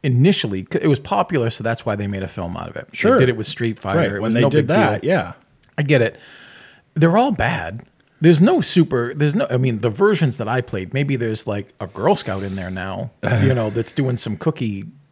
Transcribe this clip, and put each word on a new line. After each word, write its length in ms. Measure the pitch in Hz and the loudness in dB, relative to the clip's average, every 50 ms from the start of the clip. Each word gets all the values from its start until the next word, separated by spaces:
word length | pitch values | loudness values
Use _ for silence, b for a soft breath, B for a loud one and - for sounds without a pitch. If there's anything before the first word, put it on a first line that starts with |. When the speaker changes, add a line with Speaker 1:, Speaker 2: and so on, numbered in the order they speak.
| - | 0
Speaker 1:
initially. 640 | 151 123 120 135 180 202 - - 117 98 95 95 - | 2 2 4 4 4 4 2 0 -4 -4 -6 -8 -4
C-, 80 | - 175 | -4 0
it 60 | - 156 | 2 2
was 120 | 143 131 | 2 0
popular, 500 | - - 196 202 180 - 180 143 117 117 | 0 -4 -2 -2 -2 -2 -2 -2 -2 -2
so 140 | - - 107 | -4 -4 -4
that's 220 | 113 117 - - | -4 -4 -4 -4
why 100 | 117 104 | -4 -4
they 120 | 101 104 101 | -4 -4 -6
made 140 | 101 98 95 | -4 -6 -6
a 40 | 92 | -8
film 280 | - - 87 87 87 | -8 -8 -8 -8 -8
out 140 | 85 82 - | -8 -10 -10
of 60 | - | -12
it. 120 | - - _ - | -14 -14 _ -8
Speaker 2:
Sure. 220 | - - 208 262 | -2 2 2 4
Speaker 1:
They 60 | 254 135 | 6 4
did 40 | 123 | 4
it 80 | 120 110 | 2 0
with 100 | 107 - | -2 -4
Street 320 | - - 120 117 110 - | -4 -2 -4 -4 -4 -4
Fighter. 180 | - 98 98 101 | -4 -2 0 2
Speaker 2:
Right, 120 | - 95 | 0 0
Speaker 1:
It 20 | 101 | -2
Speaker 2:
when 160 | 101 104 110 | -2 -2 0
Speaker 1:
was 40 | 110 | 2
Speaker 2:
they 60 | 117 | 2
Speaker 1:
no 80 | 120 - | 2 4
Speaker 2:
did 180 | 123 151 147 101 | 4 2 2 4
Speaker 1:
big 0 | |
Speaker 2:
that, 340 | 156 208 208 127 107 - | 2 2 2 2 0 -2
Speaker 1:
deal. 80 | - 135 | 0 0
Speaker 2:
yeah. 240 | 185 165 95 - - _ _ _ _ _ _ _ _ - | 0 0 0 -4 -10 _ _ _ _ _ _ _ _ -4
Speaker 1:
I 40 | 151 | 0
get 180 | 135 151 131 | 2 4 4
it. 160 | 117 107 - B B B B B B B B B B B B B B B _ | 4 2 -2 B B B B B B B B B B B B B B B _
They're 240 | 160 151 165 170 214 | 2 4 4 6 4
all 140 | 247 285 | 4 2
bad. 520 | 220 - 110 117 - 92 87 82 98 117 - _ _ _ _ _ _ _ | 2 0 0 -2 -2 -2 -6 -8 -10 -12 -14 _ _ _ _ _ _ _
There's 180 | 156 165 175 147 | 4 6 6 8
no 220 | 175 247 370 330 | 6 6 6 4
super, 520 | - - - 185 160 - - 123 117 120 135 | 2 4 4 4 4 4 2 -2 -2 -2 -2
there's 220 | 147 147 151 143 | 0 0 0 0
no, 100 | 214 269 - | 0 -2 0
I 80 | - 123 | 0 0
mean, 220 | 127 131 117 104 | 0 0 0 0
the 100 | 101 120 | -2 -4
versions 480 | 104 117 196 208 214 165 170 131 113 - | 0 2 2 2 4 2 2 0 0 -2
that 100 | 113 107 | -4 -2
I 140 | 120 131 | -2 -2
played, 320 | 127 - - 101 92 85 - | -2 -4 -6 -8 -8 -6 -4
maybe 220 | 135 143 139 139 123 | -4 -2 -2 -2 -2
there's, 280 | 117 113 110 107 - - | -2 -2 -4 -4 -4 -4
like, 260 | 104 101 98 - _ _ | -6 -6 -6 -10 _ _
a 60 | 104 90 | -12 -12
Girl 280 | - - 104 156 202 | -8 -2 0 0 0
Scout 280 | - - - 95 95 98 | 0 -2 -6 -6 -6 -6
in 120 | 98 95 | -6 -8
there 160 | 95 92 90 | -8 -8 -8
now, 400 | 92 92 90 95 95 95 - 117 _ _ - - | -8 -8 -8 -8 -8 -8 -8 -10 _ _ -2 0
Speaker 2:
<laughs> 140 | - 113 | 2 2
Speaker 1:
you 120 | - 135 131 | 4 2 2
know, 160 | 123 110 107 | 2 0 -2
that's 220 | 101 117 110 - | -2 -4 -6 -4
doing 240 | - - 139 131 120 117 | -4 -4 -2 -2 -2 -4
some 200 | - 117 104 - | -4 -6 -8 -4
cookie 480 | - 160 156 - 127 110 101 98 101 - - - _ _ | -4 -4 -4 -2 -4 -6 -6 -6 -10 -14 -18 -20 _ _